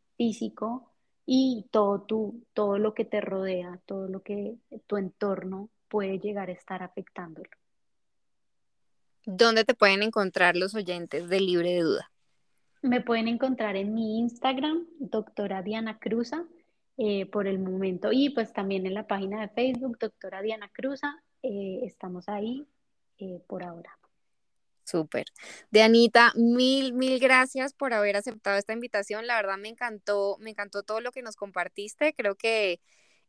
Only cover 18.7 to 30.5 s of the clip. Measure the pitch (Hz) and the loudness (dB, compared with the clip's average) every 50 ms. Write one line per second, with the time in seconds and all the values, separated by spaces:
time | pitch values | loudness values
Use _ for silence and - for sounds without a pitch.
18.7 | 196 185 185 190 190 208 214 - 208 196 196 190 202 220 214 202 - 233 247 262 | -2 -2 -2 -4 -4 -6 -4 -4 -4 -2 -4 -4 -6 -6 -8 -6 -2 0 0 0
19.7 | 254 240 262 262 226 - 233 208 - - - 190 190 190 196 214 220 214 208 - | 0 -2 -4 -6 -6 -6 -6 -8 -8 -10 -14 -14 -10 -6 -6 -6 -6 -6 -10 -14
20.7 | - - 220 269 277 269 - 285 285 320 _ _ _ _ - 262 202 202 196 190 | -10 -8 -6 -6 -6 -4 -6 -8 -8 -10 _ _ _ _ -8 -6 -6 -6 -6 -6
21.7 | 190 - - 190 - _ - 185 180 180 175 - 208 202 208 226 254 269 294 - | -6 -6 -8 -8 -10 _ -12 -10 -10 -10 -8 -6 -6 -4 -4 -4 -6 -8 -10 -14
22.7 | _ _ _ _ _ _ _ _ _ - 196 185 180 175 - - 196 180 175 175 | _ _ _ _ _ _ _ _ _ -14 -12 -12 -12 -12 -12 -12 -10 -10 -10 -10
23.7 | 170 170 - - - _ _ _ _ _ _ _ _ _ _ _ _ _ _ _ | -12 -14 -16 -20 -20 _ _ _ _ _ _ _ _ _ _ _ _ _ _ _
24.7 | _ _ _ - - 170 156 - - - - - - - - - - - - _ | _ _ _ -4 -2 -2 -2 -2 -4 -8 -8 -8 -12 -20 -20 -18 -18 -20 -2 _
25.7 | - 214 220 220 226 233 233 226 - 233 240 233 - - 233 233 240 247 254 254 | 8 8 10 10 10 8 8 8 8 8 8 8 8 6 4 4 4 4 4 4
26.7 | 269 269 269 262 240 254 262 262 262 254 254 254 262 254 254 262 - 262 254 277 | 4 2 0 0 0 0 0 0 2 4 4 6 6 6 4 4 0 -4 -4 -4
27.7 | - - 277 262 233 214 208 202 196 202 208 254 - 220 - 202 202 202 202 - | -4 -4 -4 -2 0 2 2 2 0 0 -2 -6 -8 -6 -2 -2 0 0 -2 -4
28.7 | 220 233 240 247 - 202 202 - 208 214 226 240 240 226 202 196 190 196 202 220 | -6 -6 -6 -4 -4 -4 -4 -4 -6 -6 -4 -2 0 0 0 -2 -4 -6 -8 -10
29.7 | 233 - 247 233 220 202 - - 208 202 196 196 190 - 214 226 | -10 -8 -8 -8 -8 -6 -4 -2 0 2 2 0 -2 -4 -8 -12